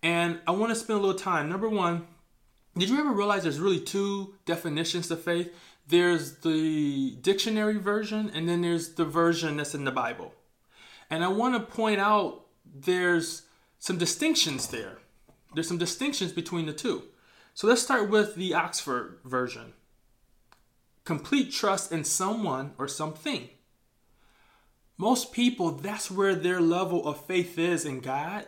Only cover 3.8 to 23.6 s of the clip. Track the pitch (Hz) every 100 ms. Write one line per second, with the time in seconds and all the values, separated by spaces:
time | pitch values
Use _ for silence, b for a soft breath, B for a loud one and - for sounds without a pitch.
3.8 | - 196 202 196 190 - - 165 165 151
4.8 | 165 175 170 165 175 170 175 B B B
5.8 | 139 175 175 165 139 - 165 156 160 151
6.8 | 147 139 135 127 190 196 226 214 214 208
7.8 | 190 214 214 214 208 156 165 175 170 170
8.8 | 165 - 151 160 170 165 160 147 147 143
9.8 | 139 127 120 123 - - _ _ B B
10.8 | B B B 160 180 202 247 240 233 -
11.8 | 220 202 208 214 170 - - _ - 139
12.8 | 180 180 180 170 165 - b b b b
13.8 | - 175 170 - 320 - 160 131 - 120
14.8 | 98 92 _ _ _ _ _ 156 165 175
15.8 | 170 - 277 285 175 170 165 170 151 147
16.8 | 247 143 - b b b b - 208 240
17.8 | - 254 202 214 208 170 185 165 170 -
18.8 | 143 123 - - 127 127 123 113 117 -
19.8 | _ _ _ _ _ _ _ _ _ _
20.8 | _ _ - 156 - 277 - - 202 190
21.8 | - 165 - - 190 226 180 131 143 -
22.8 | 139 - 156 151 302 226 123 _